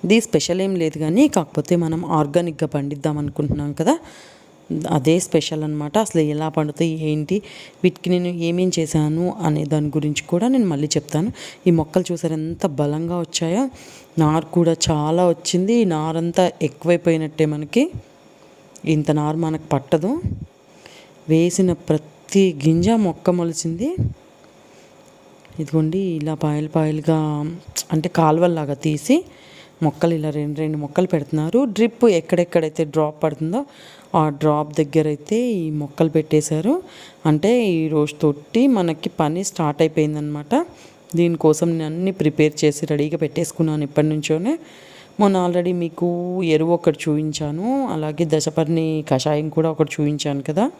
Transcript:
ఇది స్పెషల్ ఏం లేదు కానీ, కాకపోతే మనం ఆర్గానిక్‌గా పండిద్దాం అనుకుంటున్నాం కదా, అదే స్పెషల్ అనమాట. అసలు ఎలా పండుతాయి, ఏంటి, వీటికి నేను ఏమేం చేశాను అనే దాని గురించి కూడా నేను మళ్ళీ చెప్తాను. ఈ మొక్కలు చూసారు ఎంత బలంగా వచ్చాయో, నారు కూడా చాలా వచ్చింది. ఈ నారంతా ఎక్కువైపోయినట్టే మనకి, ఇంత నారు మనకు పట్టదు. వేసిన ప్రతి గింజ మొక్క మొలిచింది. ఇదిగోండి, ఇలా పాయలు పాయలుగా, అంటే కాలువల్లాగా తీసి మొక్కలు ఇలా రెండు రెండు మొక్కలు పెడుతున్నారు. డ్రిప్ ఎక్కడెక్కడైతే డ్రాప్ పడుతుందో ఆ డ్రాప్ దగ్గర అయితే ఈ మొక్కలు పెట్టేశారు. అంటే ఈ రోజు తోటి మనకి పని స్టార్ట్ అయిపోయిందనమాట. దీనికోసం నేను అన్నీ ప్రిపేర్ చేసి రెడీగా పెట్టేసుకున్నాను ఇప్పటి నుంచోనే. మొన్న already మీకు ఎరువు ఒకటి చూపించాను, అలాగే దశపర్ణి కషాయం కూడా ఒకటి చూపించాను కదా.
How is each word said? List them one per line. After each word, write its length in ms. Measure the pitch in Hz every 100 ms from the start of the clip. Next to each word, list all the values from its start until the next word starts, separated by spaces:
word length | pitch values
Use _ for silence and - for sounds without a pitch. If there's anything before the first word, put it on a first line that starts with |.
ఇది 120 | 175 220 220
స్పెషల్ 340 | 156 - 175
ఏం 80 | 196 185
లేదు 160 | 160 151
కానీ, 220 | 156 185 294
కాకపోతే 400 | 208 156 - 147 175
మనం 180 | 165 160 - 165
ఆర్గానిక్‌గా 500 | 147 160 175 147 156
పండిద్దాం 440 | 151 139 147 156 147
అనుకుంటున్నాం 480 | 147 - 147 147 143 147
కదా, 120 | 165 330 - - - - - _ _ 165 156 160
అదే 180 | 131 170 -
స్పెషల్ 340 | 165 - 156 151
అనమాట. 280 | 151 147 196 214
అసలు 140 | 170 151
ఎలా 160 | 151 156 156
పండుతాయి, 380 | 151 147 170 160 156
ఏంటి, 260 | 151 147 196 - - - -
వీటికి 260 | 180 180 -
నేను 180 | 180 175 175 170
ఏమేం 220 | 175 185 170
చేశాను 480 | 160 160 151 156 180 - 165
అనే 140 | 151 151
దాని 180 | 156 151 151
గురించి 260 | 147 147 -
కూడా 160 | 175 226
నేను 120 | 262 208
మళ్ళీ 160 | 143 151 151
చెప్తాను. 340 | 143 151 196 - - - -
ఈ 60 | 165
మొక్కలు 260 | 151 - 180
చూసారు 260 | 170 165 156
ఎంత 280 | 156 170 190 139
బలంగా 380 | 147 151 170 175
వచ్చాయో, 380 | 165 - 165 185 269 - - - - -
నారు 260 | 151 160 156 -
కూడా 180 | 165 165 -
చాలా 380 | 151 151 170 180
వచ్చింది. 440 | 170 - 175 190 240
ఈ 20 | 214
నారంతా 540 | 156 156 160 170 170 180 - 156
ఎక్కువైపోయినట్టే 800 | - 165 175 175 160 156 156 156
మనకి, 300 | 151 151 - 311 - - - - _ - - - - -
ఇంత 140 | 156 147 151
నారు 200 | 151 156 165
మనకు 220 | 156 156
పట్టదు. 360 | 143 131 165 175 302 370 - - _ _ - - - - - -
వేసిన 380 | 160 175 175 185 170 -
ప్రతి 540 | 156 - - - 196 190 147
గింజ 240 | 147 165 175 226 196
మొక్క 240 | 156 - 180
మొలిచింది. 500 | 170 160 165 165 254 370 - - - _ - - - - - - - - - - - -
ఇదిగోండి, 400 | 151 160 156 180 196 160
ఇలా 180 | 147 156 156
పాయలు 260 | 147 151 160
పాయలుగా, 420 | 156 156 151 160 156 151 151 170 - - -
అంటే 160 | 160 165 -
కాలువల్లాగా 580 | 160 156 175 165 147 139 160
తీసి 300 | 151 - 285 381 - - - - -
మొక్కలు 300 | 160 151 170 165
ఇలా 140 | 151 147
రెండు 220 | 147 147
రెండు 140 | 156 151
మొక్కలు 260 | 143 - 185
పెడుతున్నారు. 480 | 160 143 156 156 233 269 196
డ్రిప్ 280 | 226 233 240 175
ఎక్కడెక్కడైతే 640 | 156 175 175 175 160 156 156
డ్రాప్ 220 | 147 151 151
పడుతుందో 380 | 160 151 156 202 285 - - - - 180
ఆ 0 | 156 143
డ్రాప్ 260 | 156 147 151 151
దగ్గర 260 | 147 156 151
అయితే 260 | 147 147 220 247 208
ఈ 40 | 160 151
మొక్కలు 300 | 147 - 165 160
పెట్టేశారు. 580 | 156 151 151 156 175 330 370 - - - 160
అంటే 200 | 151 190 247 220 165
ఈ 20 | 160
రోజు 200 | 156 147 -
తోటి 400 | 156 143 - 226 269 240
మనకి 340 | 175 156 - -
పని 220 | 151 165 196
స్టార్ట్ 320 | - 156 143
అయిపోయిందనమాట. 680 | 160 156 151 151 147 147 147 262 349 - - - _ 165
దీనికోసం 480 | 170 165 156 156 170
నేను 140 | 165 156
అన్నీ 240 | 160 190 190
ప్రిపేర్ 340 | 151 147 151 151
చేసి 260 | 151 143 151
రెడీగా 260 | 151 151 165
పెట్టేసుకున్నాను 600 | 156 165 165 - 160 151 143
ఇప్పటి 200 | 147 156
నుంచోనే. 400 | 151 147 156 196 330 - - - - - -
మొన్న 200 | 208 190 180
already 260 | 175 175 180
మీకు 260 | 170 160 175 175 180 180 170 156
ఎరువు 180 | 160 170
ఒకటి 220 | 170 151 -
చూపించాను, 600 | 151 156 151 151 151 214 269 254 160
అలాగే 300 | 151 151 170
దశపర్ణి 520 | 156 151 151 156 165 160 156 151
కషాయం 400 | 135 151 151 156 156
కూడా 140 | 160 156
ఒకటి 160 | 151 -
చూపించాను 480 | 147 147 147 139 139
కదా. 160 | 156 247